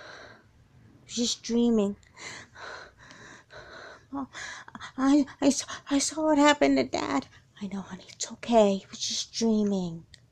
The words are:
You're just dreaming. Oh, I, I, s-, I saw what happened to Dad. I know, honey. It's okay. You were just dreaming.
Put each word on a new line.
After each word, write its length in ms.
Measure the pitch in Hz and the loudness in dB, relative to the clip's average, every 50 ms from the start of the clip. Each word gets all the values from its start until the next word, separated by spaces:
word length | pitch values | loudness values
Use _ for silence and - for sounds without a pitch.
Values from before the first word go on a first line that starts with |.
| - - - - - - - - _ _ _ _ _ _ _ - - - - - _ | -18 -18 -20 -20 -20 -20 -20 -20 _ _ _ _ _ _ _ -20 -20 -20 -20 -20 _
You're 180 | - - 220 240 | -12 -6 -4 -4
just 180 | 226 - - - | -4 -4 -6 -6
dreaming. 520 | - 226 233 240 240 233 220 202 202 202 - _ _ _ - - - - - - - _ - - - - - - - - _ - - - - - - - - - _ - - - - - - - - - - - - 269 | -4 0 2 2 4 4 2 2 0 -2 -8 _ _ _ -18 -16 -16 -16 -16 -18 -20 _ -18 -16 -16 -16 -16 -18 -20 -20 _ -20 -20 -20 -20 -20 -20 -20 -20 -20 _ -20 -20 -20 -20 -20 -20 -20 -20 -20 -20 -20 -14 -10
Oh, 140 | 277 269 - - - - - - - - - - 226 - - - | -10 -10 -10 -12 -14 -12 -12 -12 -14 -16 -16 -16 -16 -16 -14 -6
I, 280 | - 262 269 285 302 269 - - - | 0 2 4 6 6 4 2 -2 0
I, 60 | 285 | 2
s-, 180 | 277 254 - - - - - - - | 2 2 2 -2 -8 -10 -14 -6 -2
I 100 | 285 277 | 0 0
saw 260 | - - 285 311 311 | 0 0 -2 0 2
what 120 | 311 302 | 4 6
happened 400 | 285 285 294 294 294 285 277 277 | 6 8 6 6 6 4 2 4
to 60 | 269 254 | 2 0
Dad. 440 | 262 - - - - - 277 - - - - _ _ _ - | -2 -2 -6 -4 -2 -2 -4 -4 -6 -14 -20 _ _ _ -12
I 60 | 208 | -12
know, 140 | 190 196 196 | -10 -8 -10
honey. 240 | 190 - 185 180 - - | -10 -12 -14 -18 -18 -18
It's 220 | - - - - | -12 -12 -12 -12
okay. 420 | 233 - - - 240 226 214 202 196 | -12 -12 -4 2 6 6 6 6 4
You 140 | 190 - - | 0 -4 -10
were 60 | - | -14
just 360 | - - - 226 - - - - | -10 -8 -6 -6 -6 -8 -8 -6
dreaming. 720 | - 226 226 220 214 214 202 202 190 180 170 165 165 165 _ - - _ _ | -2 0 2 2 2 2 0 0 -2 -4 -6 -8 -12 -16 _ -20 -20 _ _